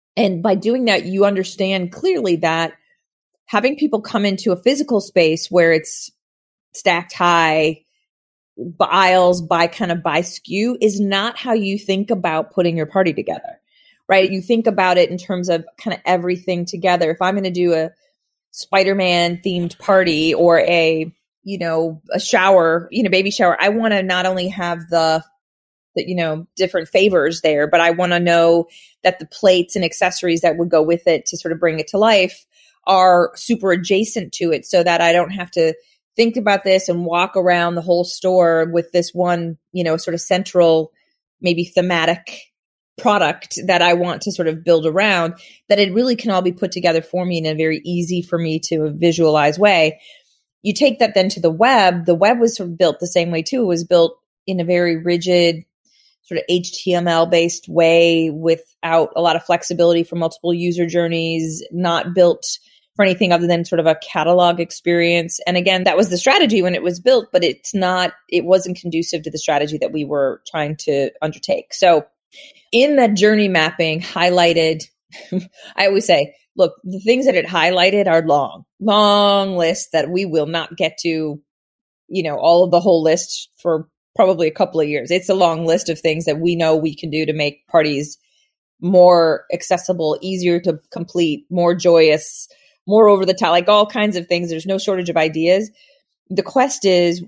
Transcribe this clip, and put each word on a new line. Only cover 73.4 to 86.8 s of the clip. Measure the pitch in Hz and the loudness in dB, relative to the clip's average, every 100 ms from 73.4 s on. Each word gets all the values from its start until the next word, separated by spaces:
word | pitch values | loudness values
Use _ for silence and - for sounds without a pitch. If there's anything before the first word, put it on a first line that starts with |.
| 208 | 2
mapping | 175 156 170 160 160 | 2 0 0 -2 -4
highlighted, | 175 175 180 180 170 165 160 156 - _ _ - - | -6 -2 0 4 2 2 0 -2 -8 _ _ -20 -8
<laughs> | 185 180 _ - | -8 -8 _ -12
I | - 196 | -2 0
always | 196 220 | 2 2
say, | 165 143 - _ | 2 0 -8 _
look, | - 180 - | -2 -2 -2
the | 185 190 | -14 -6
things | 202 247 | -2 0
that | 262 | 2
it | 180 165 | 0 -2
highlighted | 175 160 180 185 202 190 | 0 0 2 2 2 2
are | 165 160 | 2 2
long, | 147 131 - - _ | 0 -2 -8 -20 _
long | 208 208 208 202 202 202 196 180 | 0 2 4 4 2 0 -2 -2
lists | 165 190 - | -2 -2 -4
that | 160 143 | -4 -2
we | 180 196 | -4 -2
will | 156 147 | -2 -2
not | 165 156 165 | -4 -8 -4
get | 156 151 | -6 -4
to, | 170 160 156 147 _ _ _ _ _ _ _ | -6 -4 -6 -10 _ _ _ _ _ _ _
you | 185 | -6
know, | 160 147 | -4 0
all | 156 170 | 4 4
of | 180 | 4
the | 175 | 2
whole | 190 170 | 2 2
list | 160 170 - - - _ | 2 0 -2 -10 -12 _
for | 175 160 160 _ _ | -4 -4 -6 _ _
probably | - 190 170 160 | 0 2 2 -2
a | |
couple | 156 - 160 | 0 -2 -2
of | 151 | -2
years. | 147 160 | -4 -2
It's | 180 180 | -2 0
a | |
long | 190 175 160 | 2 2 0
list | 165 165 165 | 0 -2 -2
of | 156 | -4
things | 165 156 165 | -4 -2 -4
that | 151 | -2
we | 170 170 | -2 0
know | 160 | 0
we | 160 | 0